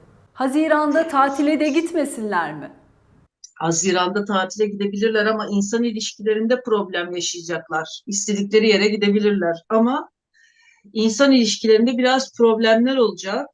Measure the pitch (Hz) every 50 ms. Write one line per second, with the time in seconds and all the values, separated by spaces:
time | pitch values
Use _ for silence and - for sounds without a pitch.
0 | - _ _ _ _ _ _ - 262 269 262 302 311 311 302 302 302 294 302 320
1 | 320 330 285 269 269 277 277 285 285 302 311 277 302 302 269 330 330 330 349 330
2 | 277 - - 233 214 208 190 175 160 151 156 147 135 - - _ _ _ _ _
3 | _ _ _ _ _ _ _ _ - - _ - 160 165 165 - - 190 175 185
4 | 180 185 196 208 202 208 202 185 190 190 - 208 214 202 196 196 202 202 202 202
5 | 220 226 220 214 214 220 220 220 208 - 208 202 202 202 233 233 240 240 208 220
6 | - - - - 208 220 214 220 226 226 247 247 - 233 214 202 196 185 185 175
7 | 175 175 175 175 175 - - 175 165 165 165 160 - - 160 156 156 - - -
8 | - - 202 196 - 214 208 196 202 202 220 214 220 220 202 190 202 214 208 202
9 | 202 202 202 208 208 208 202 190 170 170 165 165 _ - 220 220 226 247 269 302
10 | - - _ _ _ _ _ _ _ _ _ _ _ _ _ _ _ 202 - 220
11 | 220 220 214 - 277 277 269 247 226 208 - - - 220 220 214 233 254 247 233
12 | 247 254 262 262 262 - - - 233 226 220 214 226 220 226 226 240 262 269 262
13 | 226 208 - - 190 190 208 254 294 -